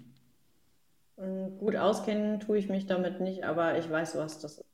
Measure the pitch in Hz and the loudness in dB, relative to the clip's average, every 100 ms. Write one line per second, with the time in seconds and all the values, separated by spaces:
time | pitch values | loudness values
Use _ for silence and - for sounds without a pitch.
0 | - - _ _ _ _ _ _ _ _ | -8 -20 _ _ _ _ _ _ _ _
1 | _ - 190 190 190 190 208 - 185 214 | _ -8 -4 -2 -4 -4 -4 0 2 2
2 | - 208 214 214 - 208 196 190 196 185 | 0 0 2 0 2 2 2 0 2 2
3 | 180 - 185 190 - 160 165 147 165 156 | 2 0 -2 -2 -2 2 4 2 2 0
4 | 160 147 156 - 147 - - | 0 -2 -4 -6 -12 -14 -20